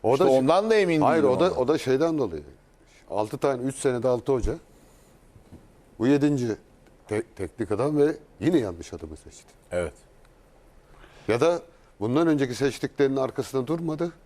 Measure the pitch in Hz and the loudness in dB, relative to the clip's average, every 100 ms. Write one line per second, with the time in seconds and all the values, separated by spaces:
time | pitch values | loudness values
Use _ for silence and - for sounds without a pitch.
0 | 110 135 160 131 131 170 220 220 190 160 | 2 4 4 4 4 2 4 2 4 2
1 | 131 160 143 127 175 151 123 156 131 131 | 2 4 2 2 2 2 0 0 0 0
2 | 165 160 113 80 71 67 _ _ _ _ | 0 0 -4 -6 -14 -20 _ _ _ _
3 | - 98 107 139 143 131 131 131 143 123 | -8 -4 -4 -2 -2 -2 -4 -2 -2 0
4 | 127 123 - 135 104 156 - - _ - | 0 -2 0 -2 -2 -6 -12 -20 _ -20
5 | _ _ _ - - - - _ _ - | _ _ _ -20 -20 -20 -20 _ _ -2
6 | 117 143 147 143 120 104 _ _ - _ | 2 4 2 0 -2 -6 _ _ -20 _
7 | - 104 - - 90 - 104 104 135 151 | -6 -6 -6 -10 -12 -8 -4 -2 0 2
8 | 147 160 - - 120 175 107 85 - 82 | 2 0 -12 -4 0 0 -2 -8 -14 -14
9 | 80 78 82 - - _ _ 90 82 - | -14 -16 -18 -20 -20 _ _ -6 -6 -8
10 | _ _ - _ _ _ _ - _ - | _ _ -20 _ _ _ _ -20 _ -20
11 | - - - 113 156 170 - - _ _ | -20 -16 -4 2 2 0 -6 -20 _ _
12 | 104 135 170 151 135 120 139 - 135 - | -2 2 2 2 0 0 -2 -2 -8 0
13 | 139 135 131 - 127 135 123 165 165 151 | 0 0 -4 -4 -6 -6 -4 -4 -6 -6
14 | 170 - | -6 -8